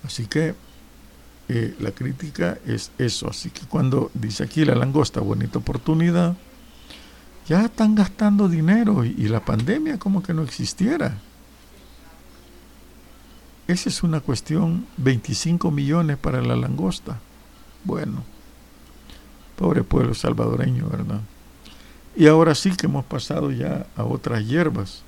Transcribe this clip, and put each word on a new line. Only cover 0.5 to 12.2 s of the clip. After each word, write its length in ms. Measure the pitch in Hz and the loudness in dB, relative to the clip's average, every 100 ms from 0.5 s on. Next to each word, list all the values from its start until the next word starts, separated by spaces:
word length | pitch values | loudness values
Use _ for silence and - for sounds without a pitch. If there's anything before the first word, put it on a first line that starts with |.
| 190 - - - - - - - - - | -4 -14 -20 -20 -20 -20 -20 -20 -20 -4
eh, 280 | 120 113 - | -2 -2 -4
la 120 | 101 | -8
crítica 640 | 98 127 131 156 - 175 - - | -6 -8 -6 -10 -4 -2 -2 -6
es 260 | 113 - - | -6 -6 -4
eso. 320 | 127 - - | -2 -2 -6
Así 220 | - - | -8 -12
que 100 | - - | -14 -6
cuando 440 | - 131 131 - | -2 2 0 -2
dice 300 | - 110 104 | -4 -6 -4
aquí 220 | - 156 147 | -4 2 2
la 100 | 120 | 4
langosta, 460 | 131 139 135 - | 2 2 0 0
bonita 380 | 104 110 117 - | -2 -2 -2 -4
oportunidad, 760 | - 123 - 160 170 170 170 180 - - - - - - - - - - - | -4 -4 0 2 4 4 2 -2 -10 -20 -20 -20 -20 -20 -20 -20 -20 -20 0
ya 160 | 165 | 2
están 300 | 226 - 214 | 2 2 4
gastando 560 | 214 185 - 208 202 202 | 4 2 2 2 4 4
dinero 560 | 165 156 214 220 208 117 | 4 4 4 4 2 2
y, 40 | |
y 180 | - 107 | 0 0
la 160 | 113 - | 0 0
pandemia 520 | 117 123 254 311 254 | 0 0 0 0 -2
como 260 | - 196 | 0 -2
que 100 | 175 | 0
no 80 | 160 | -2
existiera. 760 | 147 - 120 - 196 320 131 101 - - - - - - - - - - | -2 -4 -8 -2 0 0 -2 -6 -14 -20 -20 -20 -20 -20 -20 -20 -20 -20